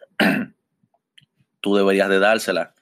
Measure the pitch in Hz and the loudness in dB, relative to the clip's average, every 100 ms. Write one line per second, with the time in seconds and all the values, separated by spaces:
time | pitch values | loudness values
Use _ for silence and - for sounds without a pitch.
0 | - - - - - _ _ _ _ _ | -14 -4 -2 -2 -8 _ _ _ _ _
1 | _ _ _ _ _ - 101 101 98 98 | _ _ _ _ _ -10 -2 0 2 2
2 | 98 95 101 110 - 90 85 _ | 2 2 2 0 -2 -6 -6 _